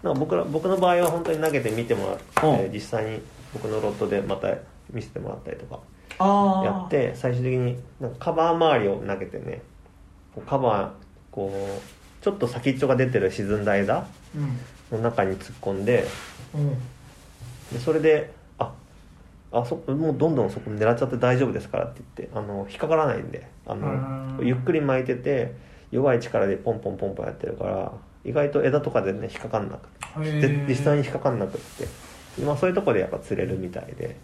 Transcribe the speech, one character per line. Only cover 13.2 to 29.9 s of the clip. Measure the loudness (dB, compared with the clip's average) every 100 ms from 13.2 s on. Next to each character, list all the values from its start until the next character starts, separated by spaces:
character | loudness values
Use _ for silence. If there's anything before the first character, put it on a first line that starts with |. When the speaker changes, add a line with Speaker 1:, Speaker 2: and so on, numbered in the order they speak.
| 2
Speaker 1:
沈 | 0 -2 0
ん | 2
だ | 2
枝 | 2 0 -2 -16 -12 -6 -4 -4 -10 -20 -8
Speaker 2:
う | -2
ん。 |
Speaker 1:
の |
中 | 0 2 0
に | -2
突 | -8
っ | -6
込 | -4 0
ん | 2
で、 | 2 2 -8 -14 -16 -8 -2
Speaker 2:
う |
ん。 | 0 -2 -8 -14 -20 -20 -20 -18 -18 -16 -10
Speaker 1:
で、 | -4
そ | 0
れ | 4
で | 6 4 2 -12 -20 -6
「あ、 | -6 -6 -20 -20 -20 -20 -20 -20 -2
あ、 | -2 0
そ-、 | -4 -2
も | 0 2
う | 4
ど | 2
ん | 4
ど |
ん | 2
そ | -2
こ | -6
狙 | 2 4
っ | 4
ち |
ゃ | 0
っ |
て | 2
大 | 4 4
丈 | 2
夫 |
で | 0
す | -2
か | -2
ら」 | -2
っ |
て | -6 -16 -14
言 | -8
っ |
て、 | -8
あ |
の、 | -6 -6 -8
引 | -6
っ |
か | 2
か | 4
ら | 4
な | 0
い |
ん | -4
で、 | -10 -14 -20 -8
あ | -4
の、 | -2 -2 -4 -6 -6 -2
Speaker 2:
う |
ん。 | 0
Speaker 1:
ゆ | 2
っ |
く | 2
り | 2
巻 | 4 2
い | 0
て | -2
て、 | 0 0 -2 -8 -18 -20 -4
弱 | 2 4
い | 4
力 | 2 0 2
で | 2
ポ | 0
ン | -2
ポ | -4
ン | -4
ポ | -4
ン | -4
ポ |
ン | -8
や |
っ | -6
て | -8
る |
か | -4 -4
ら、 | -2 -4 -10 -20 -12
意 | -2
外 | 0 2
と | 4
枝 | 4 2
と | 2
か | 0
で | 0
ね、 | -4 -6
引 | -8
っ |
か | -4
か | -4
ん | -4
な | -8
く |
て、 | -14